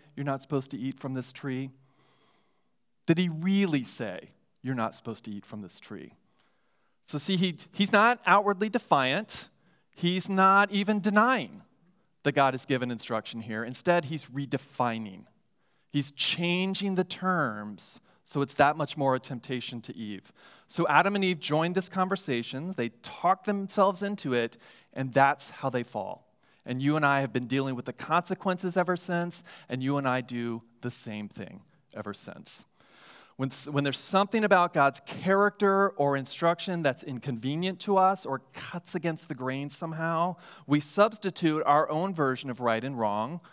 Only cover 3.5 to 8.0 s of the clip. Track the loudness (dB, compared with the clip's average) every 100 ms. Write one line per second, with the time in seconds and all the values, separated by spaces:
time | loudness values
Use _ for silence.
3.5 | 2 2 0 -2 -6 -8 -8 -14 _ _
4.5 | _ -6 -2 -4 -4 -10 -10 -10 -12 -12
5.5 | -14 -14 -16 -16 -14 -16 _ _ _ _
6.5 | _ _ _ _ _ -8 -6 0 2 0
7.5 | -2 -12 -2 4 6